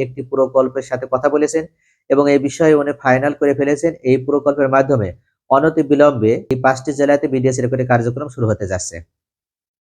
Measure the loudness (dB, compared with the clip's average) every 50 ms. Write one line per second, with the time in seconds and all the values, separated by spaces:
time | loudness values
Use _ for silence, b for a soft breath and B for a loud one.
0 | -4 -6 -6 -12 -10 -4 0 0 0 2 2 0 0 0 -2 -6 -8 -6 -8 -8
1 | -6 -4 -4 0 0 0 0 0 0 0 -2 -4 -6 -6 _ _ _ _ _ _
2 | _ -2 0 2 2 4 2 2 0 -2 -2 2 2 4 4 2 2 -2 -4 -2
3 | 0 0 2 2 2 -2 -2 0 0 0 0 0 0 -2 -2 0 -2 -4 -4 -2
4 | 0 0 0 0 0 -2 -2 0 0 0 0 0 0 2 2 2 2 2 0 0
5 | -2 -4 -8 _ _ _ _ _ _ 0 0 2 2 2 2 0 0 2 4 4
6 | 4 4 4 2 2 0 0 0 -2 -4 -4 0 0 0 0 0 -4 -6 -2 0
7 | 2 2 2 2 0 0 -2 0 0 0 0 0 -2 -2 -2 -2 0 0 0 0
8 | 0 -2 -4 -6 -8 -10 -6 -4 -2 -2 -2 -2 -4 -6 -6 -6 -8 -10 -14 -16
9 | -16 _ _ _ _ _ _ _ _ _ _ _ _ _ _ _